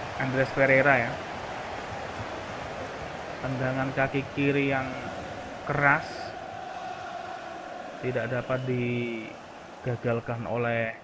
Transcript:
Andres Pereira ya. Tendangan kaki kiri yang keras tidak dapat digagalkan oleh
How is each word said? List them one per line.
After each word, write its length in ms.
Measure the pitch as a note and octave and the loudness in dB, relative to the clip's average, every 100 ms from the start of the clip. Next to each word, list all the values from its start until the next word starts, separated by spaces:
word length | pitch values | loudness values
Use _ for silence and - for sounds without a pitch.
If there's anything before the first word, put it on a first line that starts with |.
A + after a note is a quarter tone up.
| - - | -6 -2
Andres 320 | C3 C3 B2+ | 0 2 2
Pereira 440 | C#3 C3+ C3+ C#3+ C3 | 6 8 10 8 6
ya. 120 | A#2 - - - - - - - - - - - - - - - - - - - - - - - | 4 -2 -6 -8 -6 -6 -6 -6 -6 -6 -6 -6 -6 -6 -6 -8 -6 -6 -6 -8 -8 -8 -8 -6
Tendangan 560 | C3 B2+ C3 C3 C3+ C3+ | -4 0 0 2 0 2
kaki 400 | C3+ C#3 C3+ - | 2 2 0 2
kiri 400 | C#3 C#3+ C#3 C3+ | 4 6 4 2
yang 80 | C3 B2+ - - - - - - | 0 -4 -6 -6 -8 -8 -8 -6
keras 400 | - C#3 C#3+ D3+ - - - - - - - - - - - - - - - - - - - - | -2 4 6 6 2 -6 -6 -8 -8 -8 -8 -6 -6 -6 -8 -8 -8 -8 -8 -10 -10 -10 -10 -4
tidak 240 | B2 B2 A2+ | -2 0 0
dapat 320 | B2 A#2+ B2+ B2+ | -2 0 -2 0
digagalkan 1800 | B2 A#2+ A#2+ A#2+ A2+ A2 - - - - - B2+ A#2 B2 A#2 - A#2 | 2 2 0 0 -4 -6 -12 -14 -14 -14 -6 -4 0 2 0 0 -4
oleh 560 | F#2 A#2 A#2 A#2 A2+ - | -2 0 2 2 0 -4